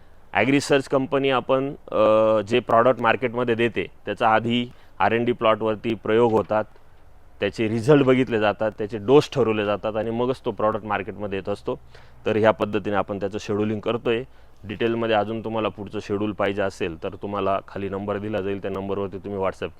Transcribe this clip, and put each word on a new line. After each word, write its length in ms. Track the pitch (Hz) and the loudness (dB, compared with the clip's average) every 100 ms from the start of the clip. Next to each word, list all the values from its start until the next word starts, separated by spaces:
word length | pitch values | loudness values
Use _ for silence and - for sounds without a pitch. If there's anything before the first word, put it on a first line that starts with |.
| - - - | -20 -20 -4
ॲग्रिसर्च 560 | - 117 139 - 143 131 | 0 2 2 2 0 2
कंपनी 420 | 139 131 139 139 | -2 0 0 0
आपण, 420 | 127 107 131 139 151 - | 0 0 -2 -2 -8 -6
अ, 80 | 95 107 110 110 110 | 2 4 4 4 2
जे 200 | 101 123 | 2 0
प्रॉडक्ट 400 | 110 117 120 120 | 2 4 4 4
मार्केटमध्ये 540 | 113 107 127 117 123 | 2 2 0 -2 0
देते, 320 | 113 117 101 87 - - | 2 0 0 -6 -8 -8
त्याचा 220 | 104 120 | 0 2
आधी 420 | 110 117 120 120 - - - | 2 2 -2 -4 -10 -14 -2
आर 140 | 98 | 0
एन 120 | 113 | 2
डी 80 | 120 | 0
प्लॉटवरती 640 | 113 113 107 110 107 117 | 2 2 2 0 -2 -4
प्रयोग 380 | 110 104 110 120 | -4 2 4 4
होतात, 320 | 143 98 107 107 - - - - - - - | 2 2 -2 -2 -10 -20 -20 -20 -20 -18 -4
त्याचे 280 | 101 - 110 | -4 -2 -2
रिझल्ट 360 | 117 113 147 | 0 4 6
बघितले 340 | 131 131 120 113 | 6 4 2 2
जातात, 340 | 104 101 110 - | 0 0 -2 -4
त्याचे 200 | 107 110 | -6 -4
डोस 320 | 101 143 - | 4 4 4
ठरवले 300 | 139 113 107 | 0 2 2
जातात 320 | 104 101 110 107 | 0 -2 -2 -4
आणि 140 | 110 | -4
मगच 300 | 113 123 127 | -2 -2 -2
तो 60 | 123 | -4
प्रॉडक्ट 340 | 101 107 110 | -2 0 0
मार्केटमध्ये 540 | 107 101 98 98 101 98 | -4 -6 -6 -8 -6 -6
येत 100 | 90 | -6
असतो. 320 | 101 - 135 - - - - - | -6 -6 -8 -10 -20 -20 -8 -2
तर 100 | 110 | 4
ह्या 140 | 107 | 4
पद्धतीने 460 | 107 107 104 101 101 | 4 2 -2 -2 -2
आपण 240 | 95 101 | -2 -4
त्याचं 180 | 98 104 | -6 -6
शेड्यूलिंग 400 | - 104 107 107 | -4 -2 0 -2
करतोय. 440 | 110 113 120 117 131 - - - | -4 -4 0 -2 -4 -16 -20 -18
डिटेलमध्ये 520 | 98 107 117 117 113 107 | -12 -2 -2 0 2 2
अजून 280 | 104 113 | 0 -4
तुम्हाला 240 | 107 113 107 | -6 -4 -4
पुढचं 300 | 101 98 107 | -4 -10 -10
शेड्यूल 300 | - 101 107 | -4 -4 -2
पाहिजे 300 | 95 101 98 | -2 -2 -2
असेल, 400 | 98 - 95 80 | -4 -4 -8 -6
तर 60 | 98 | -10
तुम्हाला 500 | 95 101 101 95 98 - | -10 -8 -4 -2 -2 -4
खाली 200 | 98 98 | -10 -8
नंबर 300 | 95 101 101 | -6 -6 -6
दिला 220 | 104 104 | -4 -6
जाईल, 220 | 95 98 | -4 -6
त्या 80 | 98 | -6
नंबरवरती 480 | 98 98 98 98 98 | -6 -6 -6 -6 -8
तुम्ही 220 | 98 101 | -10 -4
WhatsApp 300 | 95 - 90 - | -4 -4 -10 -10